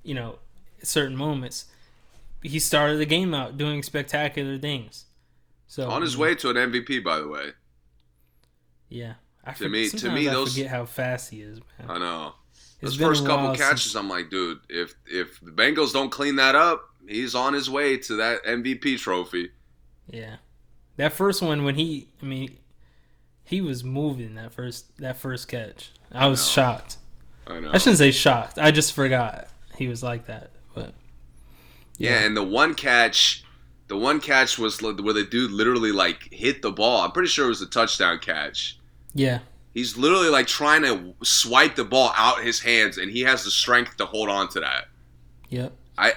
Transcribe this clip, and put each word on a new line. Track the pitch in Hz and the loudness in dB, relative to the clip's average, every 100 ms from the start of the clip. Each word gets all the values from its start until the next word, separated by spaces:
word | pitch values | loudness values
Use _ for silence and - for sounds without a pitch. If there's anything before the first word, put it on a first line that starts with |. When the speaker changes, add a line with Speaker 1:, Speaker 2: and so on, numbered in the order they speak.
Speaker 1:
you | - | -10
know, | 131 117 - - - - - | -8 -8 -12 -18 -20 -20 -12
certain | - 156 139 131 | -4 -2 -2 -2
moments. | 147 143 123 - - - - _ _ - - - | -4 -4 -6 -12 -16 -20 -20 _ _ -20 -18 -14
He | 147 151 | -6 -4
started | - 147 147 151 | 0 2 2 0
the | 151 | 0
game | 165 185 | 0 0
out | 147 123 139 | -2 -6 -6
doing | 147 147 | -4 -4
spectacular | 143 147 139 147 147 147 139 135 | -6 -8 -4 -4 -4 -4 -6 -6
things. | 147 139 107 - - _ _ _ _ _ _ | -6 -8 -10 -20 -20 _ _ _ _ _ _
So | - 131 | -8 -4
Speaker 2:
On | 120 | -2
his | 165 | -2
Speaker 1:
I | 127 | 0
mean, | |
Speaker 2:
way | 160 156 | 0 0
to | 131 | 0
an | 120 | 0
M | 123 | 0
V | 120 | -2
P, | 117 131 | -4 -4
by | 87 78 | -2 -2
the | 73 | -4
way. | 73 73 - _ _ _ _ _ _ _ _ _ _ _ _ _ | -10 -12 -14 _ _ _ _ _ _ _ _ _ _ _ _ _
Speaker 1:
Yeah. | 117 113 113 _ _ | -16 -14 -16 _ _
I | 131 | -18
Speaker 2:
To | 123 | -10
Speaker 1:
for-, | 98 | -4
Speaker 2:
me, | 107 110 | 0 -2
to | - | -2
Speaker 1:
sometimes | 120 | -4
Speaker 2:
me, | 139 147 | -2 0
Speaker 1:
I | |
Speaker 2:
those | 127 131 | 0 -2
Speaker 1:
forget | 131 135 | -4 -4
how | 123 | -6
fast | 117 - 127 123 - | -6 -6 -4 -6 -10
he | 107 | -16
is, | 104 110 - - | -18 -20 -20 -18
man. | - | -10
Speaker 2:
I | 87 | -6
know. | 87 82 78 - _ _ - _ | -6 -6 -10 -16 _ _ -20 _
Speaker 1:
It's | 139 | -8
Speaker 2:
Those | 135 | 0
Speaker 1:
been | 160 | 2
a | |
Speaker 2:
first | 147 139 | 2 2
couple | 143 139 | 0 0
Speaker 1:
while | 131 | 2
Speaker 2:
catches, | 139 135 | 2 2
Speaker 1:
since | - 110 | 0 -4
Speaker 2:
I'm | 98 | -4
like, | 90 82 | -6 -4
"Dude, | 95 87 76 - | -4 -4 -6 -8
if, | 85 85 - - | -8 -8 -10 -8
if | 92 85 - | -6 -6 -10
the | 85 | -8
Bengals | 80 123 151 139 | 0 2 2 0
don't | 135 135 | 0 -2
clean | - 143 139 | -2 -2 4
that | 131 | 6
up, | 143 170 160 - _ - | 6 6 2 -4 _ -10
he's | 107 127 | -6 -4
on | 123 131 | -2 0
his | 143 131 | -2 -2
way | 135 143 131 | -2 0 0
to | - 107 | -2 -2
that | 113 117 | 0 -2
M | 107 120 | -2 -2
V | 127 123 | -2 -4
P | 143 123 | -2 -2
trophy." | - 90 90 87 87 - _ _ _ _ - | -2 -4 -2 -6 -6 -12 _ _ _ _ -20
Speaker 1:
Yeah. | 113 110 113 _ _ _ - _ - | -16 -16 -18 _ _ _ -20 _ -4
That | 151 | -2
first | - 196 190 | 0 0 0
one, | 170 147 | 0 0
when | 143 | 0
he, | 139 160 147 - _ | 0 -2 -6 -12 _
I | 139 | -10
mean, | 131 135 - _ - - _ _ _ _ _ | -8 -10 -14 _ -20 -20 _ _ _ _ _
he | - 185 | -6 -4
was | 175 123 | -4 -6
moving | 127 135 151 131 113 110 | -6 -4 -4 -4 -10 -14
that | 113 | -16
first, | - 123 120 - - | -12 -12 -12 -16 -12
that | 131 127 | -10 -8
first | 135 123 - | -8 -8 -8
catch. | 123 104 - - - - | -10 -10 -16 -20 -20 -10
I | 123 139 | 2 2
was | 131 | 4
Speaker 2:
I | |
know. | - | 2
Speaker 1:
shocked. | - 127 110 - - - - - - - | 4 2 0 -8 -16 -18 -20 -20 -20 -14
Speaker 2:
I | 85 | -10
know. | 78 | 0
Speaker 1:
I | 190 | 4
shouldn't | 247 180 | 6 8
say | 139 | 8
shocked. | 135 - 120 110 - | 6 4 4 0 2
I | 151 | 4
just | 151 147 | 6 2
forgot | - 135 127 117 - - - - - | 0 2 2 0 -6 -14 -18 -16 -8
he | 127 | -6
was | 117 | -6
like | 127 120 - | -6 -8 -10
that. | 110 - - - | -14 -16 -20 -18
But | - - - - - - - - - - - - - | -14 -14 -16 -20 -20 -20 -20 -20 -20 -20 -20 -18 -4
Speaker 2:
Yeah, | - 120 | 2 4
Speaker 1:
yeah. | 107 | 4
Speaker 2:
and | 107 | 2
the | |
one | 95 113 160 | 2 4 4
catch, | 151 139 120 117 - - - - - - - - | 2 4 6 6 4 2 0 -8 -20 -20 -20 -8
the | 101 | -2
one | 123 151 | 0 0
catch | 143 135 127 - | 4 4 4 2
was | 110 - | -2 -2
li-, | 110 104 | -4 -2
where | 104 | 0
the | 104 | 0
dude | 101 117 123 | 0 0 0
literally, | 98 113 123 110 | 2 2 2 2
like, | 98 90 85 - | 4 2 0 -10
hit | 95 120 139 | -4 -2 0
the | 113 | -2
ball. | 95 110 113 | 2 4 4
I'm | 90 | 2
pretty | 127 180 | 0 0
sure | - 131 | 2 0
it | |
was | 110 | 0
a | 95 | -2
touchdown | 120 113 - 90 82 | 0 0 2 0 0
catch. | - 80 76 - - - - - - | -4 -6 -6 -8 -10 -12 -20 -20 -10
Speaker 1:
Yeah. | 139 135 120 - - - | -2 0 -2 -8 -20 -12
Speaker 2:
He's | 120 120 117 | -8 -6 0
literally, | 143 190 170 | 2 4 4
like, | 139 123 | 4 2
trying | - 147 156 | 0 4 4
to | 139 101 90 - | 4 0 -6 -6
swipe | - - 113 123 151 - | 0 2 4 6 6 4
the | |
ball | 107 131 120 107 | 2 4 4 4
out | 113 117 | 4 2
his | 117 113 | 0 -2
hands, | 120 117 104 92 | 2 4 2 0
and | 92 | -6
he | 117 | -2
has | 127 127 | 0 0
the | 101 | 0
strength | - - 123 120 - | 0 2 2 2 -4
to | 98 | -4
hold | 107 104 | -2 0
on | 98 95 | 0 -2
to | 95 | -4
that. | 71 65 - - - - - - - | -2 -4 -6 -16 -20 -20 -20 -20 -10
Speaker 1:
Yep. | 123 127 - - - | -8 -8 -12 -12 0
Speaker 2:
I, | 107 | 2